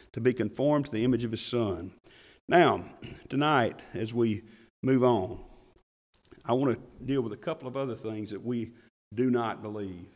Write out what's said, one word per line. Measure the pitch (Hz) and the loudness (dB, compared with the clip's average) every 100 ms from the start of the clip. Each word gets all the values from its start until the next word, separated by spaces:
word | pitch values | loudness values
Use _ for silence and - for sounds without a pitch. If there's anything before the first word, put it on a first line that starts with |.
| - | -12
to | 117 | 0
be | 123 | 0
conformed | 117 104 - 143 147 135 | 2 0 0 2 2 0
to | |
the | 110 | 0
image | 123 117 | 2 2
of | 117 | 0
his | 113 | -4
son. | - 120 107 85 95 - - - - - - | -2 -2 -2 -4 -8 -16 -20 -20 -20 -14 2
Now, | 175 143 98 90 - - - - | 6 6 4 -4 -14 -18 -16 -6
tonight, | 135 151 139 110 - - | 0 4 4 2 -2 -10
as | 92 110 | -6 -4
we | 117 113 107 - - _ _ | 0 0 0 -8 -20 _ _
move | 127 131 | 2 4
on, | 123 110 90 90 - - _ _ _ _ _ _ - - - | 6 4 0 -8 -16 -20 _ _ _ _ _ _ -20 -10 -2
I | |
want | 127 135 | 0 2
to | 110 - - | -2 -6 -10
deal | 127 139 | -4 -2
with | 113 | -2
a | 104 | -6
couple | - 165 127 | -8 -8 -8
of | 135 | -6
other | 135 110 | -6 -6
things | 110 107 104 | -8 -8 -8
that | 98 | -8
we | 113 120 107 - _ _ - | -4 -4 -6 -12 _ _ -8
do | 107 127 | -2 2
not | 120 113 - | 2 0 -4
believe | 107 107 95 87 90 | -8 -8 -8 -10 -16